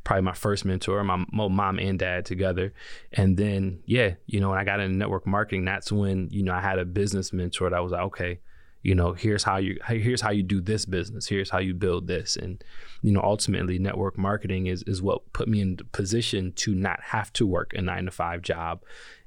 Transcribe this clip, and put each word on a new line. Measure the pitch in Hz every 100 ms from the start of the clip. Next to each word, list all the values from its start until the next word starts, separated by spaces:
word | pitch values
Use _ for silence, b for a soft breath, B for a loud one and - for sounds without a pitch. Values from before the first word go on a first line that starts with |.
probably | - 98
my | 92
first | 90 107 101
mentor, | 101 92 - 98
my | 101 92 90
mo-, | 104 104
mom | 95 98 95
and | 95 95
dad | 92 90
together. | 90 90 95 90 95 - B B B
And | - 98 95
then, | 104 98 95 90 -
yeah, | 123 107 90 -
you | 101
know, | 98
when | 95
I |
got | 98 101
into | 95 95
network | 101 95
marketing, | - 101 107 95
that's | 92 98 -
when, | 104 98 95 87
you | 101
know, | 95
I | 90
had | 95 92
a |
business | 90 92 101 101 92
mentor | 92 90 - 92
that | 87
was | 90
like, | 87
Okay, | 95 - 87 87 b b b b
you | 95
know, | 92 87
here's | 87 110 104
how | - 98
you, | 95 95 -
here's | 113 110 123
how | 110
you | 104
do | 92 101
this | 92 107
business. | - 92 98 107 -
Here's | 98 95
how | 92
you | 95
build | 90 98 87 87
this. | 90 - -
And, | 95 95 B B B B
you | 113
know, | 98
ultimately | 95 107 - 92 92 92
network | 98 95 98 95
marketing | 95 104 92 95 92
is, | 90 -
is | 92
what | 95 - -
put | - -
me | 107
in | 98 90
the |
position | - - 95 113 120 104 92 -
to | -
not | 95 95 82
have | - 113 104
to | - 110
work | 87 87
a | -
nine-to-five | 90 90 92 - 85 87
job. | 87 - 82 85 - B B B